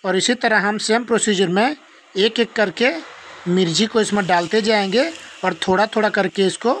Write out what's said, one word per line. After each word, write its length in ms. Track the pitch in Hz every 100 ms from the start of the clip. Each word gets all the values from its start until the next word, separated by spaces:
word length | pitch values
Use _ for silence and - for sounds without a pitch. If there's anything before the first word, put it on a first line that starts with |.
और 120 | 196 185
इसी 180 | 180 254
तरह 240 | 233 214
हम 180 | 202 214
सेम 260 | - 220
प्रोसीजर 440 | 233 220 220 190 185
में 280 | 180 247 302 - - _ 190
एक 240 | 220 226
एक 140 | 226
करके 380 | - 208 - 240 330 - - - - 175
मिर्ची 380 | 180 175 160 214
को 160 | 233
इसमें 240 | 208 208 180
डालते 340 | 175 170 220
जाएंगे 500 | 214 220 196 214 330 330 - -
और 100 | 185 175
थोड़ा 280 | - 185 214
थोड़ा 240 | 226 208
करके 360 | 202 185 - 190
इसको 260 | - 233 330